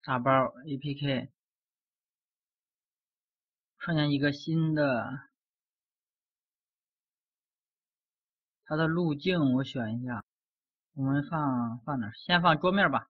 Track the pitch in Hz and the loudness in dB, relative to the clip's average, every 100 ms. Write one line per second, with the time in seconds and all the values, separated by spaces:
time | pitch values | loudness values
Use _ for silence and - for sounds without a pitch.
0 | - 131 127 135 123 - 156 135 147 139 | -2 -2 2 4 2 -4 -10 -8 -6 -6
1 | 143 131 - _ _ _ _ _ _ _ | -4 -4 -6 _ _ _ _ _ _ _
2 | _ _ _ _ _ _ _ _ _ _ | _ _ _ _ _ _ _ _ _ _
3 | _ _ _ _ _ _ _ _ - 160 | _ _ _ _ _ _ _ _ -2 0
4 | 147 143 143 143 - 165 160 151 143 123 | 2 2 0 -2 -2 0 2 2 2 0
5 | 104 139 - _ _ _ _ _ _ _ | -4 -10 -14 _ _ _ _ _ _ _
6 | _ _ _ _ _ _ _ _ _ _ | _ _ _ _ _ _ _ _ _ _
7 | _ _ _ _ _ _ _ _ _ _ | _ _ _ _ _ _ _ _ _ _
8 | _ _ _ _ _ _ - 156 160 165 | _ _ _ _ _ _ -6 -2 0 0
9 | 170 143 180 180 143 127 135 135 113 117 | 0 0 0 2 2 2 0 -4 -4 -4
10 | 127 117 - _ _ _ _ _ _ 139 | -6 -8 -12 _ _ _ _ _ _ -4
11 | 135 143 143 160 147 127 120 117 - 139 | 0 0 -2 -2 0 0 -2 -6 -6 -6
12 | 107 - - 175 175 151 185 196 185 131 | -6 -10 0 4 6 4 4 4 2 2
13 | - | -4